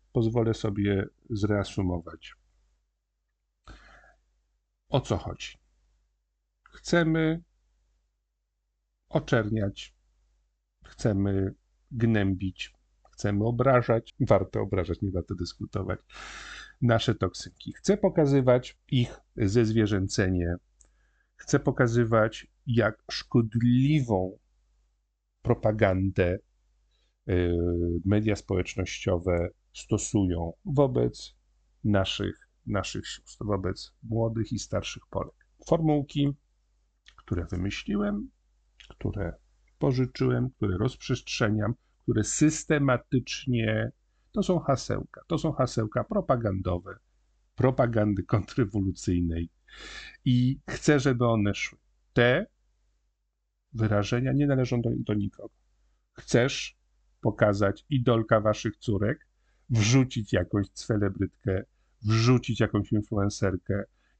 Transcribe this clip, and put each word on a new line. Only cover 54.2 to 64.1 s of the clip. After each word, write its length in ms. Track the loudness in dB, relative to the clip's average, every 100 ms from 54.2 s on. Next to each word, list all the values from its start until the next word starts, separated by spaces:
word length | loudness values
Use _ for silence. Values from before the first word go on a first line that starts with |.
| 0
nie 140 | 0 2
należą 340 | 2 0 0
do, 80 | -2 -4
do 160 | -2
nikogo. 400 | -2 -2 -8 -20 _ _ _ _ _ _
Chcesz 640 | -20 0 2 2 -2 -10 _ _ _ _ _
pokazać 640 | -4 2 2 4 0 -2 _
idolka 520 | 0 2 0 2 2
waszych 360 | 2 0 -6 -6
córek, 500 | -4 -2 -2 -4 _ _ _ _ -2
wrzucić 640 | 0 4 4 4 -2 0
jakąś 360 | 0 2 -2 -2
celebrytkę, 920 | -8 -2 0 0 -2 -6 _ -4 -4 -6 _ _ _
wrzucić 580 | 0 2 4 4 2 -2
jakąś 320 | 0 0 0
influencerkę, 920 | -2 -2 -2 -2 0 -2 -2 -4 -6 -6 _ _